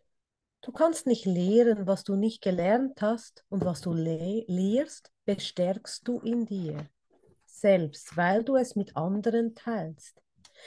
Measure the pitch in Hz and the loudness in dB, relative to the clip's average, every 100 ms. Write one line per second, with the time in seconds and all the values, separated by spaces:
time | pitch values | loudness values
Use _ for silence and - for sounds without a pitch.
0 | _ _ _ _ _ _ - 240 320 320 | _ _ _ _ _ _ -10 0 2 2
1 | 269 226 196 175 180 220 233 214 190 190 | 0 0 0 0 4 6 6 4 0 -2
2 | - 196 220 220 196 180 175 233 269 - | 0 0 0 -2 -2 0 2 2 0 -2
3 | 214 233 - _ - 196 180 170 180 165 | -2 -2 -6 _ -8 -2 -2 -2 -2 -2
4 | 160 160 175 220 - 180 190 233 311 - | -2 -2 -4 -4 -4 -2 0 0 0 -6
5 | - _ - 202 - - 180 196 - - | -20 _ -4 -4 -4 -2 -2 -2 -6 -10
6 | - 240 226 240 220 202 160 151 151 _ | -6 -4 -2 -2 -2 -4 -4 -6 -10 _
7 | _ _ _ _ _ - 208 190 156 - | _ _ _ _ _ 0 4 6 4 -6
8 | - 160 175 208 226 262 247 202 196 - | -10 0 2 2 2 2 2 -2 -4 -2
9 | 165 202 220 226 233 226 233 220 160 156 | -2 -2 0 0 -2 -4 -6 -6 -6 -10
10 | - - _ _ - _ | -20 -20 _ _ -20 _